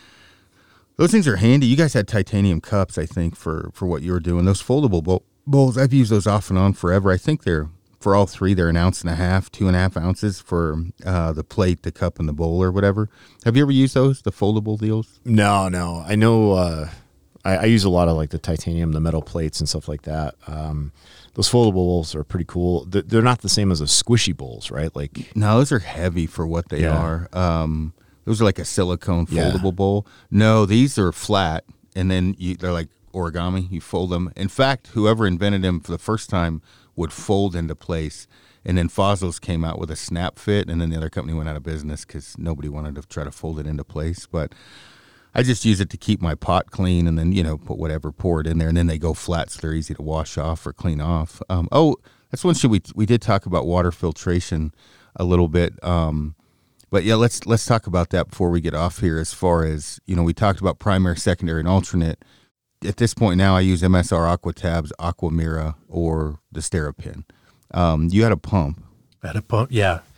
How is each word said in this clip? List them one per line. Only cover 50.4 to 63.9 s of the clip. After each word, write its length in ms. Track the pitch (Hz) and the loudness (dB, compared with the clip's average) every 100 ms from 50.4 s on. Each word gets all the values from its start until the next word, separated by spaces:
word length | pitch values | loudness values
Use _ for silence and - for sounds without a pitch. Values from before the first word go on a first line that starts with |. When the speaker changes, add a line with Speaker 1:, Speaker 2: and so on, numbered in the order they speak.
| 76 80 - | -4 -6 -8
Speaker 1:
or 60 | |
clean 280 | - 87 76 | -6 -4 -2
off. 420 | 78 82 80 - - | -2 -2 -4 -10 -6
Um, 180 | 92 82 | -4 0
oh, 240 | 139 160 - _ _ _ | 4 4 2 _ _ _
that's 120 | - | -2
one 100 | 180 | 0
should 160 | 165 135 | 2 2
we, 100 | 104 - | 2 0
we 100 | - | -4
did 160 | 107 120 | 2 2
talk 240 | - 98 | 2 0
about 220 | - 87 73 | 0 -2 0
water 240 | 90 87 | 2 0
filtration 800 | 82 85 78 - 90 - 82 76 - _ _ _ - | 0 -4 -4 -2 -2 -2 -4 -4 -8 _ _ _ -6
a 80 | |
little 240 | 90 87 85 | 2 4 4
bit. 240 | 85 85 - | 2 0 -2
Um, 520 | - 87 80 76 76 - _ _ _ _ _ | -2 0 2 -2 -4 -10 _ _ _ _ _
but 140 | 98 | 0
yeah, 140 | 92 110 | 2 4
let's, 280 | 120 - - | 2 0 0
let's 200 | 113 - | 0 2
talk 220 | 117 - | 0 2
about 220 | 87 85 | -2 0
that 180 | 90 76 | 0 -2
before 200 | - 90 | -2 0
we 100 | 87 | 0
get 140 | 80 | -2
off 260 | 76 87 - | -2 -4 0
here 180 | 92 80 | -2 0
as 160 | 80 | -4
far 300 | - 90 85 | -2 2 2
as, 340 | 80 78 73 - - | 2 -4 -8 -16 -4
you 80 | |
know, 80 | 87 | 0
we 100 | 85 | 0
talked 280 | 82 104 92 | 2 0 2
about 180 | 95 - | -2 -2
primary, 380 | 107 95 90 82 | 0 2 2 0
secondary, 420 | - 87 87 80 | -2 -2 -2 -2
and 100 | 80 | 2
alternate. 540 | 95 - 90 82 76 _ _ _ _ _ _ - | 2 2 -2 -2 -4 _ _ _ _ _ _ -8
At 120 | - | -2
this 140 | 117 | -2
point 240 | - 110 90 | 0 0 4
now, 200 | 98 92 | 4 4
I 40 | |
use 220 | 95 90 | 4 2
M 140 | 92 | 4